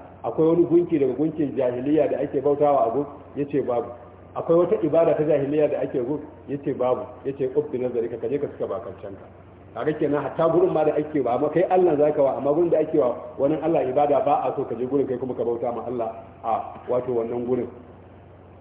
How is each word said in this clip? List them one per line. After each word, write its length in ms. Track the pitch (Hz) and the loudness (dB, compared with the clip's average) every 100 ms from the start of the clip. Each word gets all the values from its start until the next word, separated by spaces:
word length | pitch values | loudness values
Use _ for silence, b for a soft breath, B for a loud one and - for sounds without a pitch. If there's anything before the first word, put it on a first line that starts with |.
| - - | -14 -12
"Akwai 260 | 117 - 160 | -8 0 2
wani 160 | 170 160 | 4 4
gunki 320 | 170 170 160 | 4 4 2
daga 140 | 135 127 | 2 0
gunkin 420 | 156 156 143 117 | -2 -2 -4 -2
jahiliya 520 | 123 123 135 156 139 | -2 -2 0 2 2
da 80 | - | 0
ake 220 | 143 147 | -2 0
bautawa 460 | 139 143 147 139 117 | 0 2 4 4 2
a 40 | |
gun?" 160 | 127 147 - - 131 | 0 -4 -8 -14 -8
Ya 80 | 143 | -4
ce, 160 | 143 | -2
"Babu." 260 | 123 123 151 - - - - 131 | -2 -2 -4 -10 -18 -20 -16 -8
"Akwai 220 | 123 165 | 2 4
wata 180 | 180 214 | 4 2
ibada 320 | 156 160 160 143 | 2 4 4 2
ta 80 | 151 | 2
jahiliya 440 | 147 139 151 147 | 2 2 2 2
da 80 | 131 | 0
ake 180 | 143 143 | -2 -4
gun?" 220 | 120 151 - - - | -4 -4 -8 -16 -10
Ya 100 | 139 | -6
ce, 100 | 147 120 | -4 -2
"Babu." 280 | 123 127 - - 135 | 0 0 -4 -10 -8
Ya 80 | |
ce, 180 | 135 127 139 | -4 -2 -2
"Ubbi 220 | 147 131 | -2 -2
nazari, 300 | 123 117 113 | -2 -2 -4
ka 200 | 117 113 | -4 -4
je 100 | 139 | -4
ka 80 | 139 | -6
cika 200 | - 117 | -6 -6
bakancenka." 600 | 98 98 90 101 98 - - - - - 110 | -6 -8 -14 -14 -14 -18 -20 -20 -20 -16 -6
Kaga 180 | 135 156 | -4 0
kenan 280 | 147 143 | 0 0
hatta 260 | 135 - 165 | -2 0 2
gurin 220 | 160 180 | 4 4
ma 100 | 160 156 | 4 2
da 80 | 147 | 2
ake 280 | 151 151 | 0 0
ba, 120 | 120 123 | 0 0
amma 140 | 147 | 0
kai 140 | 156 180 | 2 2
Allah 240 | 185 180 147 | 4 4 4
zaka 260 | 151 151 | 4 4
wa, 140 | 135 123 | 2 2
amma 160 | 135 | 0
gurin 180 | 151 170 | 2 4
da 80 | 156 | 2
ake 200 | 151 160 | 2 2
wa 160 | 127 - - - | 2 0 -8 -2
wani 160 | 139 156 | 0 0
Allah 240 | 160 165 127 | 0 0 2
ibada 320 | 135 143 135 143 | 2 4 4 4
ba 180 | 143 | 2
a 100 | 131 127 | 0 -2
so 80 | 127 | -4
ka 100 | 117 | -4
je 100 | 127 | -2
gurin 220 | 139 127 | 0 0
kai 100 | 123 | -2
kuma 160 | 127 123 | -4 -4
ka 100 | 117 | -2
bauta 260 | 117 120 | -2 -2
ma 140 | 113 117 | -4 -6
Allah 240 | 123 113 - - - | -6 -6 -8 -16 -10
a 320 | 117 110 - - - | -4 -4 -4 -12 -4
wato 240 | 123 123 120 | -2 0 -2
wannan 320 | 113 120 120 | -2 -4 -2
gurin. 220 | 123 110 - - - - - - - - - | -2 -4 -10 -20 -20 -20 -20 -20 -20 -20 -20